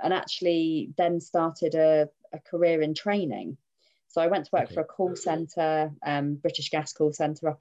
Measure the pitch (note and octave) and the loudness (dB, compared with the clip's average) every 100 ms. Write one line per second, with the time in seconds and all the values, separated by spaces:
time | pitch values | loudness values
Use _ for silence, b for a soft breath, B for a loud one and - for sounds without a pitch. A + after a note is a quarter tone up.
0 | D#3+ F#3 - - F3 E3 D#3+ D#3+ - D3+ | -2 -2 -4 -2 0 2 2 -2 -4 0
1 | E3+ E3+ - F3 E3 D#3+ D#3+ D#3+ D#3 D#3 | 0 0 -2 0 0 -2 -2 4 4 6
2 | D3+ _ - D#3+ - E3+ E3+ E3 D3+ D#3 | 2 _ -16 -16 -6 0 2 2 0 -2
3 | G#3 G#3 E3+ G2+ F2 - _ _ _ _ | -2 0 -2 -6 -8 -14 _ _ _ _
4 | _ - E3 F#3+ D3 F3+ - - D#3+ - | _ 0 2 2 0 0 0 -2 -6 -2
5 | F#3 F3+ - D#3+ E3 - D#3+ D#3 D3+ D3 | -2 -2 -2 -2 -4 -2 0 2 0 -4
6 | D3+ C#3+ C#3+ C#3+ E3+ - D3 D#3 D3+ - | -2 0 0 0 -2 -2 -4 -4 -4 0
7 | D3+ D3+ D3+ D3+ D#3+ D3 | 0 0 -2 -2 -4 -2